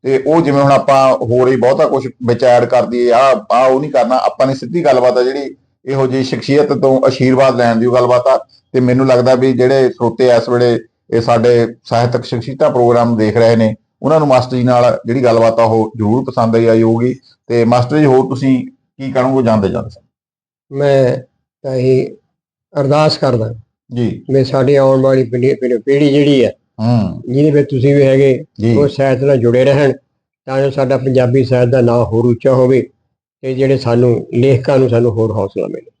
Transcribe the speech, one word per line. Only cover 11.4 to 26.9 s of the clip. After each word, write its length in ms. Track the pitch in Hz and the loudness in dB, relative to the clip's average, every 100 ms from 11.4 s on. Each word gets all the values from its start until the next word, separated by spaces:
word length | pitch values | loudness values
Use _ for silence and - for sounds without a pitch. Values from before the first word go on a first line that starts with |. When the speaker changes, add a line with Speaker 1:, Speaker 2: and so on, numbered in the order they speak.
| 120 120 117 120 | 2 2 0 -6
Speaker 1:
ਸਾਹਿਤਕ 400 | - 117 120 123 | -6 -2 -2 -4
ਸ਼ਖਸੀਅਤਾਂ 460 | - 123 127 135 151 | -6 -8 -8 -2 -2
ਪ੍ਰੋਗਰਾਮ 480 | 123 120 120 117 113 | 2 2 2 0 0
ਦੇਖ 200 | 107 113 | 0 2
ਰਹੇ 180 | 113 113 | 2 2
ਨੇ, 200 | 110 110 _ _ | 0 -2 _ _
ਉਹਨਾਂ 180 | 135 156 | -2 0
ਨੂੰ 80 | 147 | 2
ਮਾਸਟਰ 300 | 127 123 127 | 0 0 -2
ਜੀ 60 | |
ਨਾਲ 360 | 123 123 120 110 117 | 0 2 2 -2 -4
ਜਿਹੜੀ 180 | 131 | -2
ਗੱਲਬਾਤ 360 | 123 113 113 113 | 0 2 2 2
ਆ, 40 | |
ਉਹ 280 | 113 113 110 117 | 0 0 -2 -4
ਜ਼ਰੂਰ 260 | 104 123 | -2 -2
ਪਸੰਦ 320 | 131 127 113 113 | -4 -4 0 2
ਆਈ, 100 | 113 | 2
ਆਈ 160 | 113 | 2
ਹੋਊਗੀ। 340 | 113 117 123 127 _ _ _ | 2 0 -2 -6 _ _ _
ਤੇ 180 | 120 117 | -2 2
ਮਾਸਟਰ 320 | 123 120 147 | 0 0 0
ਜੀ, 80 | 151 | 4
ਹੋਰ 240 | 131 131 | 2 0
ਤੁਸੀਂ 380 | 127 135 131 - | -2 -2 -2 -4
ਕੀ 440 | _ _ - 135 | _ _ -14 -6
ਕਰੋਗੇ 320 | 131 131 131 | -4 -2 0
ਜਾਂਦੇ 260 | 113 110 95 | 0 0 0
ਜਾਂਦੇ? 320 | 87 87 - _ _ _ _ _ _ _ | -4 -10 -18 _ _ _ _ _ _ _
Speaker 2:
ਮੈਂ 460 | 139 143 139 127 127 123 _ _ _ | -4 0 2 0 -2 -10 _ _ _
ਤਾਂ 120 | 139 131 | -8 -4
ਇਹ 320 | 127 131 - - _ _ _ _ _ 147 | 0 0 -2 -12 _ _ _ _ _ -6
ਅਰਦਾਸ 380 | 135 147 156 - | 0 2 0 0
ਕਰਦਾ 360 | 139 120 110 117 _ _ _ | -2 -2 -4 -10 _ _ _
Speaker 1:
ਜੀ। 300 | 117 117 - - | -4 -4 -6 -2
Speaker 2:
ਵੀ 100 | 135 | -2
ਸਾਡੀ 320 | 131 139 127 139 | 0 0 0 2
ਆਉਣ 260 | 135 135 | 2 2
ਵਾਲੀ 220 | 135 135 | 2 0
ਪੀੜ੍ਹੀ, 320 | 117 123 127 - | 0 -2 -2 -2
ਪੀੜ੍ਹੀ, 220 | 123 117 | -2 -4
ਪੀੜ੍ਹੀ 360 | 123 143 147 | 0 0 2
ਜਿਹੜੀ 320 | 143 147 139 107 | 2 2 2 0
ਹੈ, 60 | - _ - | -4 _ -6
Speaker 1:
ਹੂੰ। 400 | 113 | -2